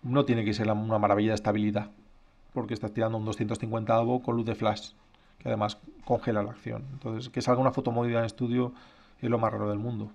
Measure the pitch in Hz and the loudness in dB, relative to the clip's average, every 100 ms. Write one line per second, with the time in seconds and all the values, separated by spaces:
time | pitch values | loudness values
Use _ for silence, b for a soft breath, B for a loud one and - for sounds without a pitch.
0 | 127 131 - 117 104 104 110 107 110 110 | 2 2 4 2 2 0 0 0 2 2
1 | 104 101 107 107 107 104 104 104 104 - | 4 4 4 2 2 2 2 0 -4 -14
2 | - - _ _ - - 110 113 107 107 | -20 -20 _ _ -10 -6 -6 -4 -4 -2
3 | 113 110 107 104 107 104 113 113 107 113 | -2 0 -4 -2 -2 -2 -4 -4 2 2
4 | 117 127 123 120 117 104 110 104 - - | 4 0 0 -2 -2 0 0 0 -6 -20
5 | b b b b 131 110 104 - - - | b b b b -4 0 0 -4 -16 -20
6 | - 123 - 107 104 113 117 113 - 135 | -2 -2 0 0 -2 -6 -10 -8 -10 -10
7 | 113 110 127 127 120 123 131 131 131 117 | -8 -8 -6 -6 0 2 2 2 -2 0
8 | 120 117 113 - 123 123 123 123 B B | 0 0 0 -2 0 2 0 -4 B B
9 | B B 120 117 113 107 104 104 117 113 | B B 0 2 2 0 -2 -2 -4 -6
10 | 107 | -8